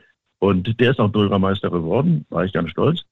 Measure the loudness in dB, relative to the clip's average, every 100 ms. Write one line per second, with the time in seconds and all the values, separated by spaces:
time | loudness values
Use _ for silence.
0 | _ _ _ _ 0 0 -2 0 2 2
1 | 0 2 2 2 0 -2 -2 -4 -2 0
2 | 0 0 -2 -4 -2 -2 -4 -2 -2 -2
3 | -8